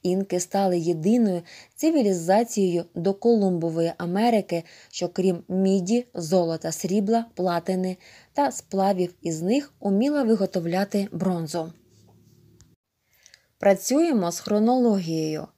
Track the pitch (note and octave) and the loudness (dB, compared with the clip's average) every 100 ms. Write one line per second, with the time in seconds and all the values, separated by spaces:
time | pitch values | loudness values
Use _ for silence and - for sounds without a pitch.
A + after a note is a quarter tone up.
0 | F3+ F#3 G3 F3+ - G3 G3 F3 E3 E3+ | 0 -2 -2 -4 -2 0 0 0 -2 -2
1 | E3 B3 A3 F3 E3+ - - - D#4 D#4+ | 2 2 2 0 -6 -20 -20 -2 0 2
2 | G#3 F#3 E3 G3+ A#3 - F#3+ F3 E3 - | 2 0 2 2 2 0 0 0 -4 -4
3 | E3+ G3 A#3 A#3 G3 F3 E3 D#3+ E3 - | -4 0 2 4 2 0 -2 0 -2 -2
4 | E3+ F#3 A#3 A3+ F#3+ E3+ D#3+ - - - | -4 0 2 2 0 -6 -6 -20 -18 -8
5 | F3 - F#3 F3 - F#3 F#3+ G3 F3+ A#3 | -6 0 0 0 -4 0 2 2 0 -2
6 | B3 - E3 F#3 E3 D#3+ E3 - F3+ G3 | -2 -10 0 2 2 -2 -6 -6 -2 -2
7 | G3 A3+ A3+ - F#3 E3+ E3+ F#3 F#3 F#3 | 2 0 -2 -4 -2 -2 -2 -2 -2 -6
8 | - - _ - C#4 - - G3 F#3+ F#3+ | -16 -20 _ -2 -2 -2 -6 0 0 0
9 | F3+ - E3+ D#3+ F3 C4 C#4+ _ G3+ G3 | -2 -4 -6 -4 0 0 -2 _ 0 2
10 | C4 D4 A#3+ A3 F#3+ F#3 E3+ F3+ G3 G3+ | 2 0 2 2 0 -2 -2 -2 -2 -2
11 | G3 E3+ F#3 F3 D#3+ E3+ D#3+ - _ _ | -4 -2 -2 -2 -4 -6 -8 -12 _ _
12 | _ _ _ _ _ _ _ _ _ _ | _ _ _ _ _ _ _ _ _ _
13 | _ _ _ - _ _ G3+ G3 - C4 | _ _ _ -20 _ _ 2 2 2 0
14 | E4+ B3 F3 E3+ - G#3 A3 B3+ A#3+ G3 | 2 2 0 -4 -2 0 2 4 2 0
15 | E3 D#3+ D#3 D#3 D#3 | -2 -4 -4 -6 -10